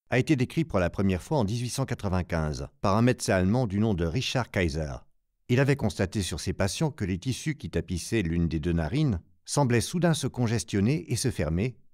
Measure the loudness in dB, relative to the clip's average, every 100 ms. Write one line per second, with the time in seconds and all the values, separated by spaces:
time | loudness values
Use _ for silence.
0 | -2 0 2 2 0 -2 0 0 0 2
1 | 0 0 0 -2 0 -2 -4 -4 -4 -4
2 | -2 -2 0 -2 -2 -4 -10 -2 2 4
3 | 4 2 2 4 4 2 0 0 0 2
4 | 0 -2 -2 -2 -2 0 0 0 -6 -8
5 | -14 _ _ _ 0 2 4 2 0 0
6 | -2 0 -2 -4 -4 0 0 0 -4 -2
7 | -4 -2 -4 -4 -4 -6 -4 -4 -2 -4
8 | -2 -2 0 0 0 0 0 0 0 0
9 | 0 -2 -6 _ -4 0 2 2 0 0
10 | 0 0 -2 -2 0 0 0 0 2 0
11 | -2 -2 -2 -2 -2 0 -2 -6 -8